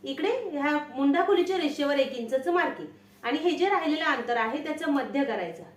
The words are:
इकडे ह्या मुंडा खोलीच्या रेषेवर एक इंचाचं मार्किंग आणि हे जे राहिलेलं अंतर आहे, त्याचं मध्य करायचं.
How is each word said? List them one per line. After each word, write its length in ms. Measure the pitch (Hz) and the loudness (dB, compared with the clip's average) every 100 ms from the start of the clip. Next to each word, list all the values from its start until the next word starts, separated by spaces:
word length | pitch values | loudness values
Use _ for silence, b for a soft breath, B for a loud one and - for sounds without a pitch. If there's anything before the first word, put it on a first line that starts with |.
इकडे 260 | 277 269 359 | -8 -4 -2
ह्या 640 | 523 415 294 285 294 294 262 | -2 -4 0 2 0 -2 0
मुंडा 300 | 277 339 370 | 2 4 4
खोलीच्या 300 | 392 359 370 | 4 4 0
रेषेवर 420 | 302 294 285 277 | -2 0 0 2
एक 180 | 254 247 | 0 -2
इंचाचं 340 | 226 262 349 | -2 -2 2
मार्किंग 360 | 349 302 - - - B B | 0 0 -4 -14 -16 B B
आणि 140 | 233 294 | -4 0
हे 140 | 349 | 0
जे 180 | 302 370 | 2 2
राहिलेलं 360 | 403 320 302 320 | 2 2 0 0
अंतर 320 | 262 226 240 | 0 0 0
आहे, 260 | 226 285 | 0 -2
त्याचं 280 | 311 294 - | -6 -4 0
मध्य 320 | 277 220 254 | 0 0 0
करायचं. 400 | 254 202 170 - - | 0 -2 -4 -8 -16